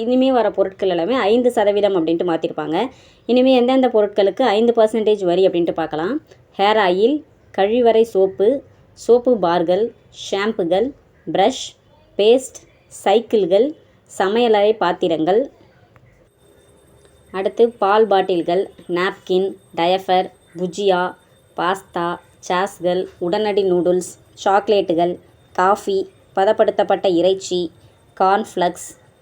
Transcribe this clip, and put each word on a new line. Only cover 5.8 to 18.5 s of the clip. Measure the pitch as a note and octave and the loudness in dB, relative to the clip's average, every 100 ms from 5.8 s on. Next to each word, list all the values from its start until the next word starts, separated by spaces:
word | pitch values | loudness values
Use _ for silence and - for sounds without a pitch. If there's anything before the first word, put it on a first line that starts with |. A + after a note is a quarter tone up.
பார்க்கலாம். | D#3+ D#3 F3 D4 - - _ - | -6 -4 -6 -6 -10 -20 _ -2
ஹேர் | G3 G#3+ F#3+ | 0 2 2
ஆயில், | F3+ A3+ D4 - _ _ - | 2 2 0 -6 _ _ -2
கழிவறை | G3 A#3 A#3 A3 A3+ | 0 2 4 4 2
சோப்பு, | F#3+ F#3+ F#3+ G3+ C#4 - _ _ - - | 2 0 0 0 0 -6 _ _ -8 0
சோப்பு | A#3+ B3 A#3 F3 | 2 2 0 0
பார்கள், | F3 E3+ F#3 A3+ - _ - - | 0 0 -2 -2 -8 _ -20 -10
ஷாம்புகள், | G3 G#3 A3 F3 F#3 B3 - _ _ - | -6 -4 -4 -2 -2 -2 -6 _ _ -6
பிரஷ், | E3+ G3+ C4 - - _ _ _ - | 0 0 -2 -10 -20 _ _ _ -2
பேஸ்ட், | G#3 B3+ - - - _ _ | 2 2 0 -14 -20 _ _
சைக்கிள்கள், | - - G#3+ A3+ A3+ F3+ G3 C#4 D#4 _ _ _ | -8 0 0 0 -2 0 2 0 -4 _ _ _
சமையலறை | - F#3+ A3 A#3+ G#3 G#3 A3 | -6 -2 0 2 2 2 0
பாத்திரங்கள். | F3+ F3+ F#3 D#3+ D#3+ G#3 C4+ - _ _ _ _ _ _ _ _ _ _ _ _ _ _ _ _ _ F#3 | -2 -2 -2 -2 0 0 -2 -8 _ _ _ _ _ _ _ _ _ _ _ _ _ _ _ _ _ -8
அடுத்து | G3+ G3+ A#3 A#3 | -4 0 0 0
பால் | G3 G#3+ A3 | 0 2 2
பாட்டில்கள், | G3 F#3 F3+ E3 | 2 0 -2 -2